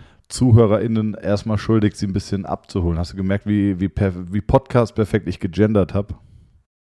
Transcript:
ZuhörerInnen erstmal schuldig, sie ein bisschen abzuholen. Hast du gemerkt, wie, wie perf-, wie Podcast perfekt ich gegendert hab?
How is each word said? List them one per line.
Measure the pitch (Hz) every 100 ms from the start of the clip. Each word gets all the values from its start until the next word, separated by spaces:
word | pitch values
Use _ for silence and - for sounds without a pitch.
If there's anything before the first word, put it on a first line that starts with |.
| - _ -
ZuhörerInnen | - 131 113 110 104 113 110 107 101
erstmal | 92 101 110 104
schuldig, | - 113 104 -
sie | 104
ein |
bisschen | 98 - 98 78
abzuholen. | 82 - 101 85 82
Hast | 90
du | 95
gemerkt, | 95 101 104
wie, | 104 101 90
wie | 95
perf-, | - 98 90 87
wie | 104
Podcast | - 131 - 123 113
perfekt | - 104 107 82
ich | 82
gegendert | 95 82 107 104 87 98
hab? | 101 - - - _ _ _ _